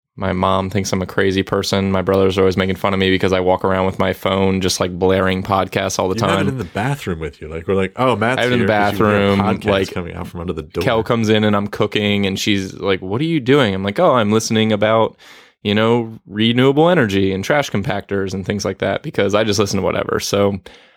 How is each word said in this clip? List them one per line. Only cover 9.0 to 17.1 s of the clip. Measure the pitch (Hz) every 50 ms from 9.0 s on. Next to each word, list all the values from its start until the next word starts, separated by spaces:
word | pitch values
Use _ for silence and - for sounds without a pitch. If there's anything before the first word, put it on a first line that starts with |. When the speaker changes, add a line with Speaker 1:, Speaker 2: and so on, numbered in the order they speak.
| 110
Speaker 2:
hear | 104 104 101 101 98 98
a |
Speaker 1:
bathroom, | 98 101 98 98 92
Speaker 2:
podcast | - 104
Speaker 1:
like, | 101 98 98 92
Speaker 2:
coming | - 95 87 85 87
out | 87 90
from | - - 87
under | 85 90 87
the | 78 76
door. | - - 87 85
Speaker 1:
Kel | 131 117 113 110
comes | - 123 117 113 104
in | 110 107 107
and | 107 104
I'm | 101 101
cooking | 104 - - 113 101 - 107 104 104 101 101 101
and | 95 95 101
she's | - 113 104 98 95 95 -
like, | - - 98 95 90
"What | 95 92 101 123
are | 156
you | 165 170 156
doing?" | 120 117 139 147 135 104 95
I'm | 95 95
like, | 101 98 -
"Oh, | 180 175 135
I'm | 123 110 104
listening | 107 113 110 - 113 110 110 110
about, | 110 101 104 107 113 113 110 - - _ - - - - - - _ _ -
you | 104 104
know, | 107 110 113 117 120 117 113 110 110 _
renewable | - 98 104 110 113 117 123 127 135 139 147 160 170
energy | 180 175 123 104